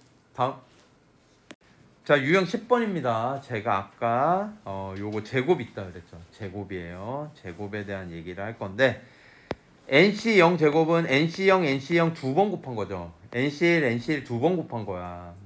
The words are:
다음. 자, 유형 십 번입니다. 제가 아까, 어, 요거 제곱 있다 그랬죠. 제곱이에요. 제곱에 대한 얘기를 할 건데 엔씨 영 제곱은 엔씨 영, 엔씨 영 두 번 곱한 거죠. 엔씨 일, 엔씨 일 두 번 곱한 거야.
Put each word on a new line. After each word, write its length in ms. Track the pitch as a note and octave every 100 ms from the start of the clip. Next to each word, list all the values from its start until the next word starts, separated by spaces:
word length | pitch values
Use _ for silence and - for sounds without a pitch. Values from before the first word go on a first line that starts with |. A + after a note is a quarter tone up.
| _ _ _
다음. 200 | - C3 C3+ - _ _ _ _ _ _ _ - - _ _ _ _
자, 180 | - D3
유형 240 | C3+ F#3 F#3
십 220 | - -
번입니다. 760 | A#3+ A3 F3+ B2+ A2+ A#2 C#3
제가 360 | - A2+ A2 G2
아까, 760 | F#2+ - A#2 A#2+ D3 F#3 G#3+ G#3+
어, 300 | - G2 G2 F#2+
요거 280 | G#2 G#2+
제곱 360 | G#2+ C3 C3+ F3
있다 260 | A2 - F#2
그랬죠. 340 | F2 - E2+ F2
제곱이에요. 1000 | - G2+ G2 F#2+ F#2+ E2+ F2+ G#2 C3+ D3+
제곱에 500 | - F#2+ E2+ G2+ G#2
대한 280 | G2+ F#2+ F#2
얘기를 320 | E2+ E2 F2+
할 160 | G#2 A2+
건데 420 | G2 G2 C3 - - - - - - - _ _ -
엔씨 500 | C#3 G3 G#3 A3+ G#3
영 180 | E3 F3
제곱은 500 | D#3 D3+ D#3+ E3 E3+
엔씨 400 | C3+ E3 E3+ F#3+
영, 160 | F#3+
엔씨 340 | D#3+ C3+ C3+ E3+
영 160 | E3
두 220 | E3 C3 C#3+
번 160 | G#3
곱한 240 | F3 C3+ A2
거죠. 360 | G2 F#2+ E2+ - -
엔씨 320 | A#2+ C#3+ D3 E3+
일, 180 | E3+ C3+
엔씨 260 | A#2 A#2
일 100 | D3+
두 160 | A#2+ A#2
번 160 | D3+ F3+
곱한 300 | C#3+ A#2 G2+
거야. 480 | F2+ F2+ F2 F2 F2+